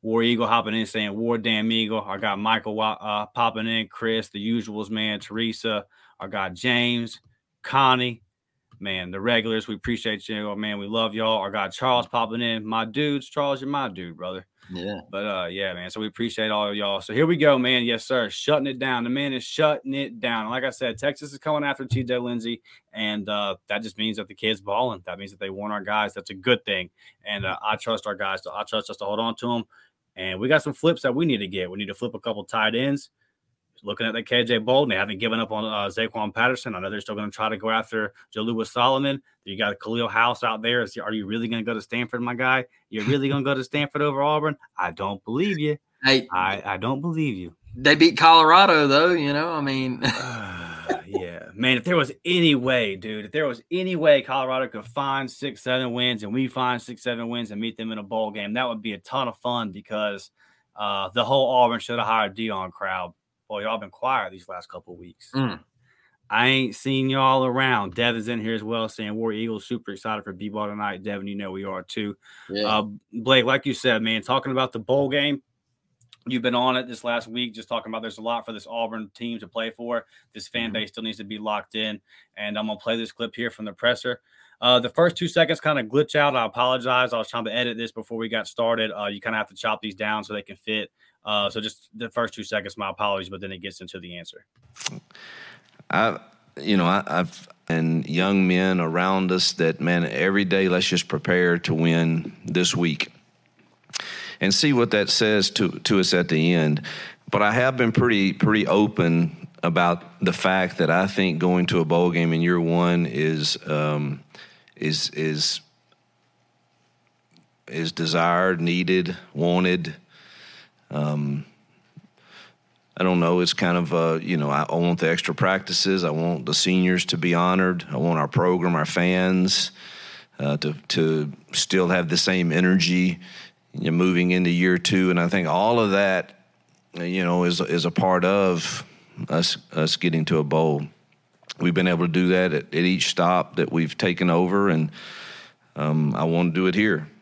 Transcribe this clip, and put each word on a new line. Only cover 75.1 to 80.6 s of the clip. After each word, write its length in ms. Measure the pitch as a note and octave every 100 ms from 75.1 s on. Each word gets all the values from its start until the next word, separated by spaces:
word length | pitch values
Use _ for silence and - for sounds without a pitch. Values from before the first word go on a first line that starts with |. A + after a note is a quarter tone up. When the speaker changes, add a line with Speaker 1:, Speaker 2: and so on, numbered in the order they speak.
| C#3+ C#3+ C#3 _ _ _ _ _ _ _ - -
Speaker 1:
you've 140 | A#2+
been 120 | B2 A#2+
on 220 | B2+ B2+
it 100 | B2
this 160 | A#2
last 240 | A#2+ A#2 A2
week, 260 | A#2 B2
just 140 | A2 G#2+
talking 240 | A#2 A2
about 100 | A2
there's 180 | A2 G#2+
a 20 |
lot 240 | A2+ A#2 A2+
for 80 |
this 140 | G#2+ -
Auburn 440 | A#2 A2+ A2 G#2
team 260 | - A#2+ A#2
to 100 | G2
play 200 | A#2 A2+
for. 360 | A2+ A#2+ A#2 - _ _
This 140 | G#2+ -
fan 200 | A#2+